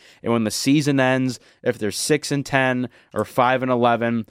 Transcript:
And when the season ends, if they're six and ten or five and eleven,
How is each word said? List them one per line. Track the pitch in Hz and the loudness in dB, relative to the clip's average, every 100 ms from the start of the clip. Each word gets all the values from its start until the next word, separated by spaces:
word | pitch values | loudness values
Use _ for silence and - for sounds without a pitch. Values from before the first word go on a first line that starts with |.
| - - | -20 -10
And | 113 | -2
when | 117 | 0
the | 110 | 0
season | - 135 147 143 139 | -2 2 2 2 2
ends, | 127 131 127 117 _ _ | 2 2 -2 -6 _ _
if | 123 113 | -4 -2
they're | 104 | -6
six | - - 151 - | -4 -2 -2 0
and | 143 131 | -6 0
ten | 139 131 127 123 - _ | 0 2 0 -4 -10 _
or | 107 | -6
five | 104 - 123 131 | -4 0 2 2
and | 127 | 0
eleven, | 123 120 117 117 117 107 | 2 2 2 0 -2 -6